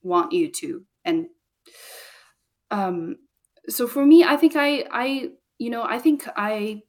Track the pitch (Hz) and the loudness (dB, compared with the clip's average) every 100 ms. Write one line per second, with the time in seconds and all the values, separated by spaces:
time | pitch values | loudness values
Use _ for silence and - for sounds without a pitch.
0 | 185 175 160 185 160 - 143 - - _ | 0 -2 0 -2 -2 -6 -10 -12 -14 _
1 | - 165 165 _ _ _ _ - - - | -4 -4 -4 _ _ _ _ -20 -20 -20
2 | - - _ _ _ _ _ 208 190 175 | -20 -20 _ _ _ _ _ -4 -4 -4
3 | 165 - _ _ _ _ - - 240 277 | -8 -12 _ _ _ _ -12 -6 -4 2
4 | 277 320 330 285 320 311 285 285 - - | 8 8 8 4 2 4 0 0 -4 -4
5 | 254 269 254 - _ _ 233 233 226 233 | -4 -4 -8 -14 _ _ -8 -6 -6 0
6 | 320 294 - - 208 214 208 214 | 0 0 -4 -6 -4 -4 -6 -8